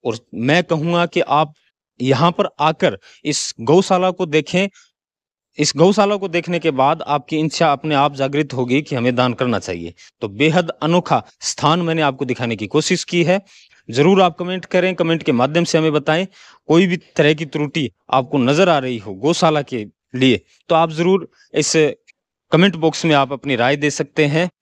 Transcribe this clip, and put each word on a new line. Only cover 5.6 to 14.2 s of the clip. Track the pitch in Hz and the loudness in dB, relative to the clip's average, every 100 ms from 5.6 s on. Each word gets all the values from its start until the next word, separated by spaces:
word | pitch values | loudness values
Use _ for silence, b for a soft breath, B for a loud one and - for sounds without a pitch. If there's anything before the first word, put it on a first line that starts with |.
| 147 135 | -4 2
गौशाला | 180 208 202 208 | 2 4 2 0
को | 190 | -4
देखने | 170 165 175 | -4 -4 -2
के | 165 | -2
बाद | 131 135 160 | 0 0 0
आपकी | - 147 - 156 | -4 -4 -4 -4
इच्छा | 156 - 165 | -4 0 0
अपने | 143 156 143 | 0 0 0
आप | 147 139 | 0 0
जागृत | 135 143 147 | -4 -2 -4
होगी | 123 123 135 | -4 -2 -2
कि | 151 131 | -2 -2
हमें | 120 123 | 0 0
दान | 123 | 0
करना | 117 127 101 | 0 -2 -2
चाहिए। | - 87 85 - b _ | -4 -10 -10 -14 b _
तो | 110 | -10
बेहद | 98 156 170 165 | 0 2 2 -2
अनोखा | - 151 175 - 131 - b | -4 0 0 2 -2 -2 b
स्थान | - - 151 170 | -12 -2 0 0
मैंने | 165 160 | 0 0
आपको | 147 131 127 | -2 -2 -6
दिखाने | 120 120 107 | -4 -4 -6
की | 107 | -2
कोशिश | 151 - 180 | -2 0 -4
की | - 175 | -2 -2
है। | 165 190 _ b b b - | 0 0 _ b b b -6
जरूर | 117 180 196 | 2 4 6